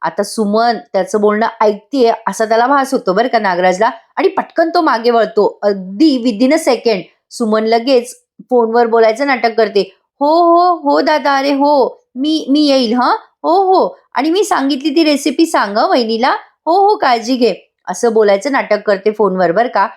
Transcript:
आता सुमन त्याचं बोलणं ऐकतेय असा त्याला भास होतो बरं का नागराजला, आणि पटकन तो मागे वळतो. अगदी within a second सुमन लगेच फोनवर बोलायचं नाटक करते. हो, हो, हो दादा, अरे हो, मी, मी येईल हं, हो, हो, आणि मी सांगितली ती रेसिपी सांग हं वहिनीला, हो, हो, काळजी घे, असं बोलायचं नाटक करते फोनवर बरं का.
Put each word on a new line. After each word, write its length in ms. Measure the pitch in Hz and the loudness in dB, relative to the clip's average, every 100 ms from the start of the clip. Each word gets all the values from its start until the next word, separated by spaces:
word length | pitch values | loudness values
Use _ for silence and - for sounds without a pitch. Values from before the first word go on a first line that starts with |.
आता 220 | 165 165 | -6 -4
सुमन 540 | 202 - 208 208 233 226 180 | -6 -2 -2 0 0 0 -4
त्याचं 280 | 196 185 214 | -4 -2 0
बोलणं 260 | 208 208 220 - | 0 0 -2 0
ऐकतेय 500 | 220 208 _ 277 233 226 - | 0 0 _ 0 2 2 -2
असा 180 | 190 220 | -4 -2
त्याला 220 | 220 240 | 0 2
भास 260 | 285 269 | 2 0
होतो 200 | 262 - | -2 -2
बरं 140 | 185 247 | 0 0
का 120 | 254 | 0
नागराजला, 500 | 208 175 185 185 226 247 _ - | -2 0 0 2 0 -2 _ -2
आणि 120 | 320 | -2
पटकन 420 | 381 - - 339 | -2 -8 -2 0
तो 120 | 349 | 0
मागे 280 | 320 240 226 | 0 0 0
वळतो. 500 | 233 214 - 196 - | 2 0 0 -2 0
अगदी 540 | 208 202 185 196 320 262 | -4 -4 -6 0 0 2
within 420 | 233 208 254 311 | -2 0 0 0
a 100 | 320 | 0
second 320 | 240 233 208 165 _ _ | -2 0 -4 -6 _ _
सुमन 320 | - 233 214 | -8 -2 -2
लगेच 520 | 220 226 233 262 226 - _ _ - | 0 -2 2 0 0 -14 _ _ -4
फोनवर 360 | 247 226 226 233 | 0 0 2 2
बोलायचं 420 | 226 226 220 285 | 2 2 0 -2
नाटक 280 | 262 226 214 | -2 -2 0
करते. 380 | 220 202 190 _ _ _ | 0 0 -4 _ _ _
हो, 80 | 285 | 0
हो, 480 | 320 339 339 359 349 | 2 4 4 2 0
हो 260 | 285 285 | 0 0
दादा, 360 | 311 302 269 277 | 0 0 0 -2
अरे 160 | 277 | 0
हो, 480 | 277 285 294 220 - _ - | 0 2 2 0 -2 _ -8
मी, 300 | 277 311 - | -4 -2 0
मी 100 | 277 | 0
येईल 340 | 302 269 247 | 2 2 0
हं, 220 | 240 254 415 - _ | 0 0 -2 -6 _
हो, 200 | - 339 | -2 0
हो, 340 | 381 381 220 - _ | 2 2 0 -4 _
आणि 160 | - 277 | -6 -2
मी 140 | 339 | 0
सांगितली 520 | 415 359 269 285 285 285 | 0 -2 -2 -2 -2 0
ती 80 | |
रेसिपी 420 | 311 294 285 262 330 | 2 0 -2 0 0
सांग 320 | 320 226 202 | 0 -2 0
हं 120 | 311 | 0
वहिनीला, 420 | 349 233 226 254 415 - _ - | 0 0 -2 -2 -2 -6 _ -2
हो, 240 | 349 392 | 2 2
हो, 60 | 427 | 2
काळजी 400 | 320 240 220 254 | 2 0 0 0
घे, 180 | 233 180 _ _ - | 0 -2 _ _ -12
असं 260 | 185 240 | -4 0
बोलायचं 380 | 220 214 196 202 | 2 2 2 0
नाटक 300 | 277 196 208 202 | -4 -2 -4 0
करते 260 | 196 196 | -2 -2
फोनवर 400 | 214 208 185 180 | 0 -2 0 0
बरं 160 | 170 240 | 0 -2
का. 200 | 233 202 | 0 -4